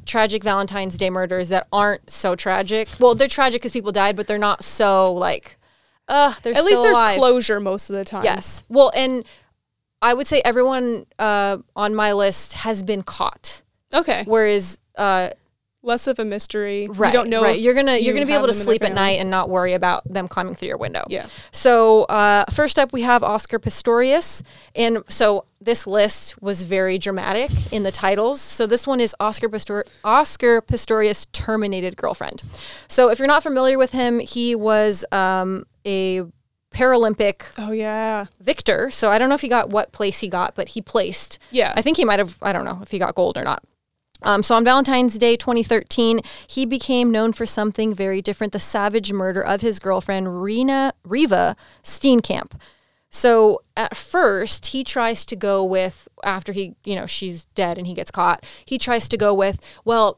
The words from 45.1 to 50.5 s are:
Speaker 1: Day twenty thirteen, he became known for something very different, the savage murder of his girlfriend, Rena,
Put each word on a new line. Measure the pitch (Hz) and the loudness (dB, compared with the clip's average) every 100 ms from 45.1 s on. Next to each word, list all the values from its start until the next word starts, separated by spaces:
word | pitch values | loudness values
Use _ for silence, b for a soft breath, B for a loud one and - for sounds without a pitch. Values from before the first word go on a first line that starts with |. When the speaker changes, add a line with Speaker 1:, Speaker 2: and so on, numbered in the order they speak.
| 214 | 2
Speaker 1:
Day | 233 233 | 2 2
twenty | - 233 | 0 -2
thirteen, | 226 226 - - 226 233 B B B | 0 -2 0 0 2 2 B B B
he | - | -6
became | 254 262 - 247 240 | -4 -4 -2 0 2
known | 220 226 | 2 0
for | 220 | -2
something | 226 - 214 196 220 | -4 -2 -4 -2 -4
very | 196 190 190 | -2 -4 -2
different, | 202 202 214 | -4 -6 -6
the | 175 | -4
savage | - 220 202 220 202 | -2 0 0 -2 -2
murder | 196 185 185 | -4 -2 -2
of | - 196 | -2 -2
his | 226 202 | -2 -4
girlfriend, | 196 185 185 190 190 180 | -2 -2 -2 -4 -4 -6
Rena, | 196 | -4